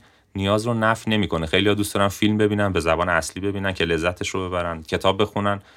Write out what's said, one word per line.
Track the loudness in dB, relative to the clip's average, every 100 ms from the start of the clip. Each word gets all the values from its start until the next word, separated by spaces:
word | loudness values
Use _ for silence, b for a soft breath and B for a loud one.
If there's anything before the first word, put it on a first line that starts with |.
| b b b -4
نیاز | 0 0 0
رو |
نفی | 0 2 0 0
نمی‌کنه. | 0 0 -2 0
خیلی‌ها | 2 2 2
دوست | 0 0
دارن | 0
فیلم | 2 2 4
ببینن، | 2 2 0
به | 0
زبان | 2 2 2
اصلی | 0 -2 -4
ببینن | -4 -4 -4
که | -2 0
لذتش | 0 0 -4 -6
رو | -6 -4
ببرن، | -4 -4 -6
کتاب | -6 -2 0 0
بخونن، | 0 0 -2 -2 b